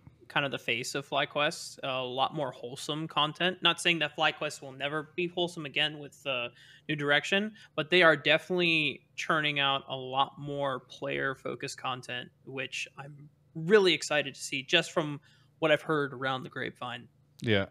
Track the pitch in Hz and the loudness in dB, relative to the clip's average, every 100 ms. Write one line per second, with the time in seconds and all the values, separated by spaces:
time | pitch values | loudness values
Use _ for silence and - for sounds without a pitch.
0 | - _ - 156 139 135 - 117 131 147 | -18 _ -4 -2 -2 -4 -2 -2 -2 -6
1 | - 139 147 147 147 156 - - 139 131 | -4 -2 -2 0 -2 -2 -12 -10 -6 -4
2 | 127 127 135 151 131 - 120 139 - 151 | -4 -2 -2 -2 -6 -6 -12 -10 -6 -6
3 | 160 151 151 - 175 180 175 170 175 165 | -2 0 0 2 -2 2 0 2 2 2
4 | 147 - 156 - 151 - 139 131 143 156 | 0 2 0 2 -6 -8 -14 -6 -4 -4
5 | 151 - 175 180 175 170 143 139 151 151 | -6 -4 -4 -2 -2 -4 -6 0 -2 -2
6 | 139 - 143 123 120 - - - - 151 | -14 -10 -4 -4 -4 -10 -20 -12 -6 -2
7 | 143 147 - 196 214 214 - - 151 180 | 4 4 4 0 0 -6 -10 -6 4 8
8 | 165 147 147 156 - 180 175 160 147 - | 8 6 4 2 2 0 2 2 0 -6
9 | _ - - 160 147 147 139 139 - 131 | _ -8 -2 0 0 0 0 0 -4 -8
10 | 127 131 139 - 143 143 139 127 - - | -4 0 0 -2 -8 -4 -2 -4 -8 -10
11 | 139 143 139 131 131 127 139 - 131 127 | -4 -2 -2 -4 -8 -8 -8 -8 -6 -6
12 | 123 123 - _ - 135 131 - - - | -8 -12 -12 _ -14 -8 -6 -6 -8 -12
13 | 139 143 147 _ _ 160 160 214 185 151 | -16 -16 -20 _ _ -6 6 6 8 4
14 | - 151 139 - - 139 131 170 165 180 | 2 0 0 -6 -8 -6 2 2 2 -2
15 | 151 143 _ _ _ - 156 151 - 151 | -2 -4 _ _ _ 0 4 4 2 0
16 | 139 127 135 131 123 131 117 - 123 120 | -2 -4 -4 -4 -6 -8 -8 -8 -10 -10
17 | 113 _ _ - 117 101 98 | -14 _ _ -4 2 4 2